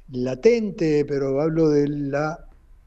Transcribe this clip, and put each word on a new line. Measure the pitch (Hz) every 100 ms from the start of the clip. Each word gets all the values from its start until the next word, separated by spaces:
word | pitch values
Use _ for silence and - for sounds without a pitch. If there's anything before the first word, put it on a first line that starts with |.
| -
latente, | 127 127 127 226 240 208 165 160 147
pero | 143 139 135 135
hablo | 160 160 156
de | 147 143
la, | 147 143 143 156 160 - - - -